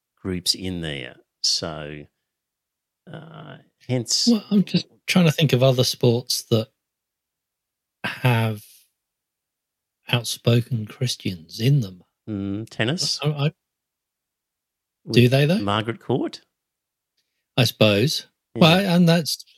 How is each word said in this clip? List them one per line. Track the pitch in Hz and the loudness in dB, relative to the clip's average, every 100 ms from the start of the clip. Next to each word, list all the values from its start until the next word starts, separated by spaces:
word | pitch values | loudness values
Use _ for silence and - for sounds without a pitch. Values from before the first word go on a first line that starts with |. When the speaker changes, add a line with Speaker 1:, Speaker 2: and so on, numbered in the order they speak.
| _ _ | _ _
Speaker 1:
groups | 98 90 85 | -8 -6 -4
in | - 92 90 | -6 -6 -8
there. | 80 71 62 - _ _ | -8 -10 -12 -16 _ _
So, | - - 87 76 76 76 73 _ _ _ _ _ _ _ _ _ - | -4 -4 -6 -8 -12 -14 -18 _ _ _ _ _ _ _ _ _ -20
uh, | 160 160 160 - - _ _ - | -20 -18 -20 -20 -20 _ _ -6
hence | 123 110 - - | -6 -4 -2 2
Speaker 2:
Well, | 226 - | 0 2
I'm | 202 | 0
just | 180 180 - _ - | 2 -2 -4 _ -2
trying | 185 | 2
to | 165 | 2
think | - 156 | 2 2
of | 127 | 4
other | 131 127 | 4 2
sports | 120 - 127 117 - - - | 0 0 0 0 -2 -8 -2
that | 113 110 _ _ _ _ _ _ _ _ _ _ _ _ _ | -2 -2 _ _ _ _ _ _ _ _ _ _ _ _ _
have | - - 127 117 113 107 - - _ _ _ _ _ _ _ _ _ _ _ _ - | -12 -2 0 2 0 -4 -12 -20 _ _ _ _ _ _ _ _ _ _ _ _ -4
outspoken | 123 113 - - 120 117 117 107 | -2 -2 -4 2 2 2 -4 -6
Christians | - 127 - - 90 82 95 | -6 -6 -4 -8 -10 -12 -4
in | 120 143 | 0 2
them. | 98 90 _ _ - | 0 -8 _ _ -10
Speaker 1:
Mm, | 101 98 101 113 | -6 -6 -6 -8
tennis? | - 113 180 - - | -6 -4 -2 -4 -4
Speaker 2:
I, | 151 | -4
I, | 147 147 - _ _ _ _ _ _ _ _ _ _ _ _ _ _ | -2 -4 -6 _ _ _ _ _ _ _ _ _ _ _ _ _ _
Speaker 1:
With | 190 | 0
Speaker 2:
do | 117 123 | 4 6
they, | 135 147 | 6 2
though? | 202 | 0
Speaker 1:
Margaret | 101 104 110 107 | 0 -2 -2 -6
Court? | - 127 339 - _ _ _ _ _ _ _ _ _ _ _ - | -4 -4 -4 -10 _ _ _ _ _ _ _ _ _ _ _ 0
Speaker 2:
I | |
suppose. | 113 - 107 101 139 - - _ _ | 0 4 4 4 2 -2 -10 _ _
Speaker 1:
Yeah. | 117 | 2
Speaker 2:
Well, | 160 180 202 175 | 4 4 2 4
and | 170 | 4
that's, | 170 151 - - | 4 0 -8 -12